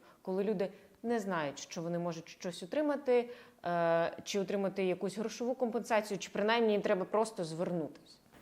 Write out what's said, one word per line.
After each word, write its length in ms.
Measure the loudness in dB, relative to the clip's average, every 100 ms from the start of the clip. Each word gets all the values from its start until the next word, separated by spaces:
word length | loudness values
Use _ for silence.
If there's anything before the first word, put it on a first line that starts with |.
| -12 -16
коли 220 | -6 -2
люди 260 | 0 0 -2 -6 -20 _
не 160 | -2 -2
знають, 400 | 0 -2 -2 -6
що 220 | -10 -6
вони 180 | -4 -2
можуть 300 | -2 -4 -10
щось 340 | -10 -8 -8
отримати, 680 | -4 -2 0 0 4 4 2 -6 -18 -10 -2
е, 460 | 2 4 4 2 -2
чи 160 | -4 -2
отримати 440 | 0 0 0 0
якусь 340 | 0 0 -2 -2
грошову 380 | -4 -2 -2 0
компенсацію, 640 | 0 0 2 2 2 -4
чи 120 | -4
принаймні 380 | -2 2 4 4
їм 100 | 4
треба 240 | 4 2 2
просто 380 | 2 0 -2
звернутись. 760 | -4 -2 -2 -2 -4 -8 -20 -20 _ 0